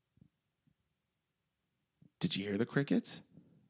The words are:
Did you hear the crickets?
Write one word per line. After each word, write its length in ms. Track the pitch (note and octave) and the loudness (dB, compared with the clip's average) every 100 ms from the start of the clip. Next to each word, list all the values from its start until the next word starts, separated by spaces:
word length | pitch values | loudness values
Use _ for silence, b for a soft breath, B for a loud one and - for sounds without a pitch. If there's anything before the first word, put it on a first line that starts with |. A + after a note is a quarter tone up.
| _ _ - _ _ _ _ _ _ _ _ _ _ _ _ _ _ _ _ _ - - | _ _ -20 _ _ _ _ _ _ _ _ _ _ _ _ _ _ _ _ _ -20 -6
Did 160 | F#2 F#2+ | -4 -2
you 80 | |
hear 120 | G2+ G2+ | 0 0
the 100 | - | 2
crickets? 560 | - C#3+ - - - - - - - | 2 2 2 0 -8 -16 -20 -20 -20